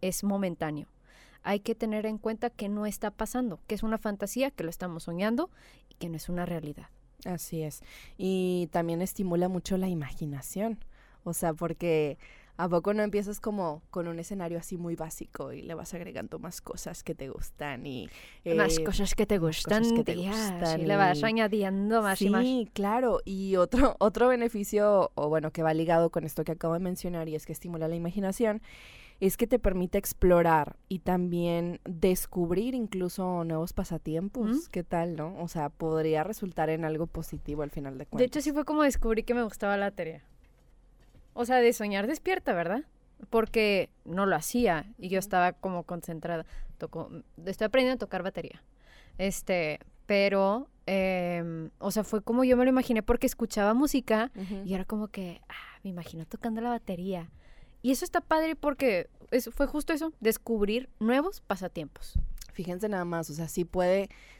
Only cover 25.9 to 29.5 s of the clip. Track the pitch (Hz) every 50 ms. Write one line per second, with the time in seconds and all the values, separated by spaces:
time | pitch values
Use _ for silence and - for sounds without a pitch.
25.9 | 170 165 170 165 - 170 160 151 - 165 156 - 160 - - 165 165 170 190 180
26.9 | 180 - - 180 175 165 160 160 156 156 - - 160 - - 175 170 160 160 160
27.9 | 170 170 170 175 180 208 196 190 196 - 240 220 208 226 - - - - - -
28.9 | - - - - - - 190 190 - - 233 -